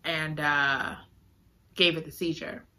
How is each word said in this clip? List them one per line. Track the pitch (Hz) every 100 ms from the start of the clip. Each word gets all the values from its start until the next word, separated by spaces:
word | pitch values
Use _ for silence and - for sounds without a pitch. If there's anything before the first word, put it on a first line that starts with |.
and, | 160 160 156 151
uh, | 147 143 139 135 - - - - - _ _ _ _
gave | - 180 160
it | 156
the |
seizure. | - 170 160 147 - -